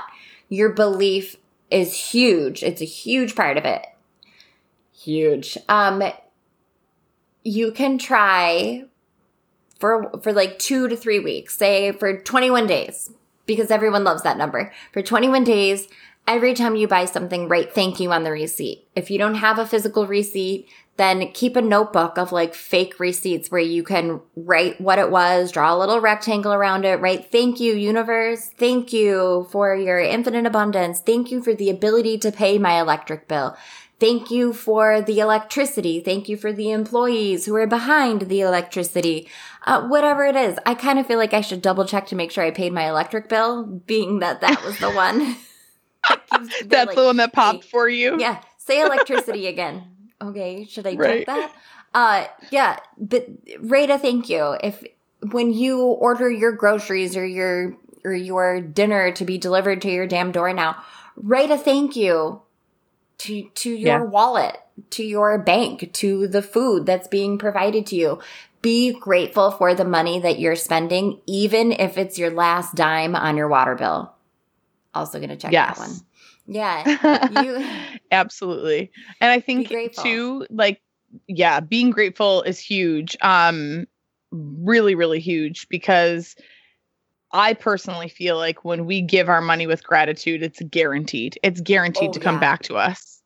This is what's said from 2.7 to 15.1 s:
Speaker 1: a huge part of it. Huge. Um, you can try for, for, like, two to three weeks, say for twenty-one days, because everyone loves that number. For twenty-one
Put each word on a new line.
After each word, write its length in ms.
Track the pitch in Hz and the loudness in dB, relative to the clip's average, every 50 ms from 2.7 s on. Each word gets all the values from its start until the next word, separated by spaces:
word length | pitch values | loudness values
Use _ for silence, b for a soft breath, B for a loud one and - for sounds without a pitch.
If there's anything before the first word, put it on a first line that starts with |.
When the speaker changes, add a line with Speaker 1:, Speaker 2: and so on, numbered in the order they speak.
| 170 - | -4 -6
Speaker 1:
a 40 | 160 | -10
huge 500 | 156 - - - - 240 262 254 214 - | -12 -12 -12 -6 -4 -2 -2 -2 -2 -2
part 200 | - 190 147 139 | -2 0 0 0
of 80 | 156 147 | -2 -2
it. 220 | 135 95 - - - _ _ _ _ _ _ b b b b b b b b b b _ _ _ _ | -2 -4 -4 -6 -12 _ _ _ _ _ _ b b b b b b b b b b _ _ _ _
Huge. 680 | _ _ - 160 156 156 156 156 147 139 147 - - - - - | _ _ -8 -4 -2 2 2 2 2 0 -4 -10 -12 -8 -2 0
Um, 340 | 208 208 202 196 190 196 196 185 - - _ _ _ _ _ _ _ _ _ _ _ _ _ _ _ _ _ _ _ _ _ _ _ _ - | 2 2 2 2 2 0 -2 -4 -6 -10 _ _ _ _ _ _ _ _ _ _ _ _ _ _ _ _ _ _ _ _ _ _ _ _ -8
you 260 | 226 202 220 226 220 | -6 -2 -2 -2 -2
can 260 | 220 - 269 277 269 254 | -2 -2 0 0 0 -2
try 840 | - - 254 220 208 196 190 180 180 170 170 175 196 214 240 247 269 - _ _ _ _ _ _ _ _ _ _ _ _ _ _ _ _ _ - | -2 0 2 4 4 4 4 4 2 2 2 0 0 -2 -6 -8 -12 -18 _ _ _ _ _ _ _ _ _ _ _ _ _ _ _ _ _ -4
for, 320 | - 208 226 220 214 - - - | 0 0 0 0 -2 -6 -8 -6
for, 100 | - 220 | -2 0
like, 260 | 208 202 190 190 190 - | 2 2 2 0 -2 -6
two 300 | - - 269 262 254 247 | -4 -2 0 0 0 0
to 80 | 233 | -2
three 240 | 226 - 226 208 202 | -4 -2 0 0 0
weeks, 360 | - 156 117 71 - - - | 0 -2 -6 -6 -8 -8 -4
say 360 | - 208 196 202 196 202 202 | 0 2 4 4 4 2 0
for 280 | 196 - 214 196 196 190 | -2 -2 -2 -2 -2 -4
twenty-one 440 | - - 233 262 254 254 254 240 220 | -6 -2 0 2 2 4 2 2 2
days, 460 | 202 175 139 - - - - - - - _ _ _ _ _ - | 2 0 0 -2 -6 -10 -12 -14 -14 -16 _ _ _ _ _ -4
because 240 | - 220 208 220 208 | -4 -2 0 2 2
everyone 320 | 220 208 214 220 208 208 | 2 2 2 2 2 2
loves 200 | 202 190 160 160 | 2 2 0 0
that 140 | - 160 135 - | 0 -2 0 0
number. 340 | 147 151 - 117 - - B B B B | -2 -2 -2 -4 -6 -6 B B B B
For 80 | B 202 | B -6
twenty-one 420 | 196 - | -4 0